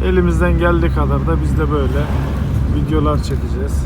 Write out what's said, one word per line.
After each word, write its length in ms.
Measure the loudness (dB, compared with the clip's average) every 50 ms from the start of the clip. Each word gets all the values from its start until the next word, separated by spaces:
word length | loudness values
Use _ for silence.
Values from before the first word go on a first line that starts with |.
| 0
Elimizden 520 | 2 2 2 2 2 2 2 2 2 2 2
geldiği 360 | 2 2 2 2 2 0 0
kadar 320 | 0 0 0 0 0 0
da 160 | 0 0 0 0
biz 160 | 0 0 0
de 120 | 0 0
böyle 300 | 0 0 0 0 0 -2 -2 -2 -2 -2 -2 -2 -2 -4 -2 -2 -2 -2 0 0 0
videolar 400 | 0 0 0 0 0 2 2 0
çekeceğiz. 680 | 0 -2 -2 -4 -4 -4 -4 -4 -4 -4 -2 -2 -2 0